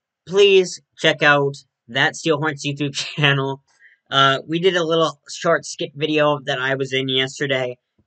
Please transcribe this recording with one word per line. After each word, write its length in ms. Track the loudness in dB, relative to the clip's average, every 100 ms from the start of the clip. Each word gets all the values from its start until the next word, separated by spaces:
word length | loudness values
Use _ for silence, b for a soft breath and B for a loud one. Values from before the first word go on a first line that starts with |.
| _ _ -2
please 540 | 4 6 6 4 -4 _ -2
check 260 | 0 4
out 320 | 4 4 0 -6 -16 _ -8
That 300 | -2 -2 0
Steel 220 | -2 0
Horn's 260 | -2 -6 -8
YouTube 280 | -6 -6
<laughs> 0 |
channel. 680 | -6 -10 0 0 2 -2 -8 _ b b b _
Uh, 280 | 2 2 2 -4
we 140 | -2
did 160 | 0 0
a 80 |
little 340 | 0 0 0 -4 -16
short 360 | -4 0 0 -2
skit 280 | -10 -10 -6
video 460 | -2 2 0 0
that 160 | -4 -4
I 160 | -4 -4
was 160 | -2
in 160 | -2 -2
yesterday. 680 | -2 -2 -4 -4 -2 -4 -8 _ _